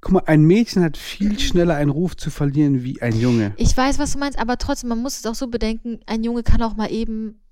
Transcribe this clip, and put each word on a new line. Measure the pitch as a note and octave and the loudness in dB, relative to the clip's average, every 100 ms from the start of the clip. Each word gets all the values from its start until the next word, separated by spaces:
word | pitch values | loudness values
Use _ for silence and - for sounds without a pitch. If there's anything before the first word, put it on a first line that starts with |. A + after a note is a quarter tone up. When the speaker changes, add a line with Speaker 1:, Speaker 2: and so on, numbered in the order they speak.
Speaker 1:
guck | - | 2
mal, | F#3 - | 2 4
ein | D#3 | 4
Mädchen | D#3 G3 A#3 - | 6 6 2 0
hat | E3+ - | 0 -2
viel | - - G3+ | -12 -4 -4
Speaker 2:
Mhm. | G#3 | 0
Speaker 1:
schneller | C#4 F3 F3 D3 | 0 2 2 2
einen | D3 | 0
Ruf | C#3+ F3+ - | 0 -4 -4
zu | - | -8
verlieren | - C#3+ C#3 D3 C3+ | -2 -2 2 2 2
wie | B2 C3+ | -2 -4
ein | A#2+ A2 | -2 0
Junge. | B2 A#2 G2+ G2+ | 2 2 0 2
Speaker 2:
Ich | A#3 - | 2 4
weiß, | C4 C4+ | 2 2
was | D4 | 0
du | C#4 | 0
meinst, | C#4+ B3+ | -2 -4
aber | A#3 B3 | -4 -2
trotzdem, | - C#4 B3 | -2 -4 -4
man | A3+ | -4
muss | B3 - | -4 -6
es | A3 | -8
auch | A3 | -6
so | C4 | -6
bedenken, | A#3 A3 A3+ A#3 A3 - | -4 -4 -4 -8 -12 -6
ein | A3+ | -4
Junge | A3+ A#3+ | -4 -2
kann | A3+ A3+ | 4 4
auch | A3+ A3 | 4 -2
mal | G#3+ | -4
eben | A3 A3+ A3 A3 G#3+ _ | -4 -4 -6 -10 -12 _